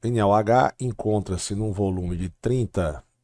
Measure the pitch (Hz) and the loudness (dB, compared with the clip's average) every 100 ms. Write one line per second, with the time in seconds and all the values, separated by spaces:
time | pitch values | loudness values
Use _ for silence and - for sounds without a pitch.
0 | 113 120 101 104 107 123 - - 127 104 | -2 2 4 4 4 4 2 0 -8 -4
1 | 107 107 95 90 - 101 110 98 98 92 | -2 0 -2 -6 -4 -4 -4 -2 -2 -2
2 | 87 87 90 - - 127 110 98 82 73 | -4 -4 -6 -6 -2 0 0 -2 -2 -4
3 | - _ | -14 _